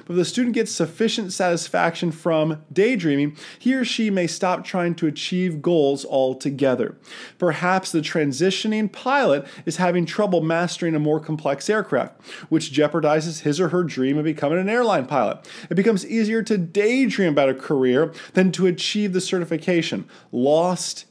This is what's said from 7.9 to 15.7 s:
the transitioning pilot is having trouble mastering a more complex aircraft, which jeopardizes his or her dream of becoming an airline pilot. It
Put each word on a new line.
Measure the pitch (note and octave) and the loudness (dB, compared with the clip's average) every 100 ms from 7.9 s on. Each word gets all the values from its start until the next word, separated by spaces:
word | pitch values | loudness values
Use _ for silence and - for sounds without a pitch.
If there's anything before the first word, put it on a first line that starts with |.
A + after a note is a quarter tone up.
the | E3 | -2
transitioning | D3+ E3+ D3 C3 F#3 F#3+ G#3+ G#3+ G#3 | -2 0 0 2 0 0 -2 -2 -2
pilot | - E3+ C#4 A3 C#3+ C#3 - - | -4 -2 2 4 2 -2 -10 -8
is | D#3 | 0
having | F3+ F3+ D#3+ | 2 2 0
trouble | - G#3 F3 | 0 2 2
mastering | D#3+ E3 F3 - E3+ D#3 | 2 0 -2 -2 -2 0
a | |
more | D3+ D#3 | 0 0
complex | D#3 D3+ C#3+ C#3 - | -2 -4 -2 -2 0
aircraft, | G#3+ - B2+ - - - - - | -2 0 -2 -2 -10 -20 -18 -2
which | D#3 D3+ | -2 0
jeopardizes | C#3 D3 E3 D3+ D#3 E3 D#3 | 0 2 2 2 2 -2 -4
his | D3 D3 | -2 0
or | E3+ | 0
her | F3+ | 0
dream | E3+ C3 C3 D3+ | -2 -2 0 0
of | |
becoming | D#3 D3+ C#3+ F3 | -2 -2 0 0
an | F#3+ | 0
airline | A#3 A#3 E3+ B2 | 0 2 0 0
pilot. | C#3 A2 - - - | 0 0 -2 -12 -18
It | - | -2